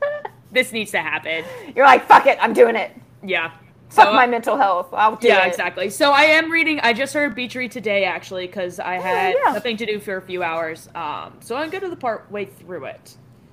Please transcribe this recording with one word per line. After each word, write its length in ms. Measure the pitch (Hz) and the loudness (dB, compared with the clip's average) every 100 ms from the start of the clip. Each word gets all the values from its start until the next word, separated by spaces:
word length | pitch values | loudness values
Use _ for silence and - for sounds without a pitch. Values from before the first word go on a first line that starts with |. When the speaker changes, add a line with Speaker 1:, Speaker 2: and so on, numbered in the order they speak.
Speaker 1:
<laughs> 500 | 571 587 - - - | -8 -6 -12 -18 -4
Speaker 2:
this 200 | 254 247 | -2 -2
needs 200 | 220 202 | -4 -6
to 80 | 185 | -6
happen." 460 | 156 156 156 160 160 494 330 247 | -4 -6 -6 -8 -8 -14 -6 4
Speaker 1:
You're 100 | 269 | 6
like, 200 | 254 - | 6 8
"Fuck 200 | - 269 | 6 6
it, 100 | 226 | 2
I'm 120 | 226 | 2
doing 220 | 220 233 220 | 6 4 4
it." 160 | 165 - - - | -4 -10 -20 -14
Speaker 2:
Yeah. 280 | 190 175 165 - - _ - | -4 -4 -4 -10 -20 _ 0
Speaker 1:
Fuck 160 | - 202 | 4 6
Speaker 2:
So 60 | |
Speaker 1:
my 120 | 220 247 | 6 4
mental 300 | 233 233 269 | 0 -2 0
health. 320 | 202 180 185 | 2 0 -4
I'll 240 | - 214 220 | 0 2 2
do 120 | 233 | 4
Speaker 2:
Yeah, 160 | 202 185 | 4 2
Speaker 1:
it. 40 | |
Speaker 2:
exactly. 400 | 180 175 180 196 | -2 -6 -6 -6
So 200 | 208 285 | 0 2
I 120 | 277 | 4
am 280 | 311 311 320 | 4 4 2
reading, 280 | 330 320 294 | 0 0 0
I 120 | 233 | 0
just 180 | 233 269 | 0 -2
started 240 | 294 285 208 | -2 -4 -4
Beach 180 | 247 247 | -8 -8
Read 160 | 247 | -8
today, 340 | 247 208 202 185 | -6 -2 0 0
actually, 420 | 170 - 185 180 | -4 -8 -10 -10
'cause 320 | 196 180 180 | -8 -8 -8
I 180 | - 180 | -8 -6
Speaker 1:
Oh, 40 | |
Speaker 2:
had 340 | 185 185 370 508 415 | -2 0 0 2 0
Speaker 1:
yeah. 80 | |
Speaker 2:
nothing 240 | 214 240 220 | 0 -4 -4
to 80 | 220 | -4
do 140 | 208 | -6
for 180 | 208 190 | -6 -10
a 40 | |
few 200 | 185 180 | -8 -6
hours. 460 | 170 165 160 160 - - | -4 -4 -6 -10 -14 -12
Um, 380 | 151 110 85 - | -10 -10 -12 -16
so 140 | - 254 | -10 -8
I'm 140 | 311 | -6
good 120 | 370 | -8
to 80 | 381 | -10
the 60 | 339 | -8
part 360 | 247 208 - | -6 -6 -10
way 140 | 208 202 | -12 -12
through 400 | - 170 165 127 | -14 -16 -14 -14
it. 300 | - - - - - - | -16 -20 -20 -20 -20 -20